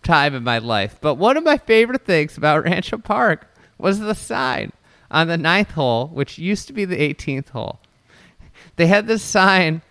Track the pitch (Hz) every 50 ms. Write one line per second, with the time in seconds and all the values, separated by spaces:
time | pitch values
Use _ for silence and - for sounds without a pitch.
0 | - - 170 151 139 147 139 131 117 123 120 113 110 120 113 104 98 101 - _
1 | - 151 143 131 185 226 269 311 330 330 294 277 - - 226 220 233 233 254 262
2 | _ - 185 156 151 160 - - - 151 147 156 - 170 180 - 180 - - 220
3 | - - 208 226 247 214 - - - _ _ _ _ _ _ _ - 196 196 208
4 | 214 208 220 - - - 226 240 262 127 - - 107 101 - _ _ _ _ _
5 | _ _ - 156 165 165 170 165 151 160 175 196 208 - - 160 143 127 117 113
6 | 127 151 165 135 139 - - - 165 180 208 196 - - 269 214 202 180 180 -
7 | 151 147 143 - - - 135 135 139 - - 120 - - - - _ _ _ _
8 | _ _ _ _ _ _ _ _ - - _ - - - _ - 170 165 196 208
9 | 208 220 226 220 - - - 208 190 190 190 185 180 160 156 165 _ _